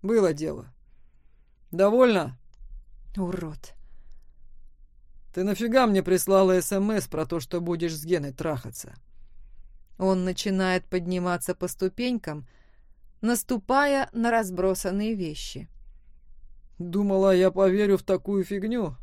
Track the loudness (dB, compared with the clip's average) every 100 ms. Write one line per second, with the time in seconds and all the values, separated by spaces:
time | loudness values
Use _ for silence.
0 | 2 4 4 0 -6 -8 -14 -20 -20 -20
1 | -20 _ -20 _ _ _ -14 2 4 6
2 | 6 4 0 -10 -20 -20 -16 -16 -18 -20
3 | -12 -6 -4 -4 -8 -12 -16 -18 -18 -18
4 | -16 -18 -20 -20 -20 -18 -20 -20 -20 -20
5 | -20 -20 -12 -4 -2 0 2 4 4 4
6 | 4 2 4 6 6 4 2 -2 0 -2
7 | -2 -6 -4 -4 -4 -6 -4 -4 -4 -6
8 | -2 -2 -2 -6 -4 -4 -8 -14 -16 -18
9 | -20 -20 -20 -18 -18 -18 -18 -20 -20 -4
10 | 0 2 0 -2 -2 0 0 0 -2 -4
11 | -2 -2 -2 -2 -4 -4 -6 -4 -4 -2
12 | -2 -2 -6 -12 -14 _ _ -20 -20 -20
13 | -20 -6 -2 -2 -2 -6 0 2 4 2
14 | -2 -2 2 2 0 0 0 0 -2 -2
15 | -2 -4 -6 -6 -10 -12 -14 -18 -20 -20
16 | -20 -20 -20 -20 -18 -20 -20 -12 -4 0
17 | 2 4 6 6 6 6 4 4 4 2
18 | 2 -2 0 -2 -2 -4 -4 -4 -4 -8